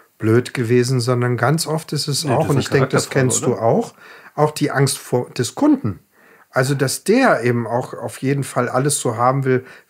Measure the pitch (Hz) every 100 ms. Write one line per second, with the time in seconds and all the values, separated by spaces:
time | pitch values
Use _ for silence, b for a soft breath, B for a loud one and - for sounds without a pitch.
0 | b _ 110 117 127 - 117 123 123 131
1 | 117 123 123 117 120 160 147 156 - 151
2 | - 139 151 123 - 139 - 139 139 139
3 | - 143 127 117 131 117 113 170 233 B
4 | B B B - 151 - 147 131 139 -
5 | - 123 - - 117 - 302 294 107 90
6 | _ b b b b 131 131 139 131 -
7 | - 240 247 135 120 120 110 120 - -
8 | 113 - 131 139 131 135 120 127 143 -
9 | 127 110 123 135 131 127 127 B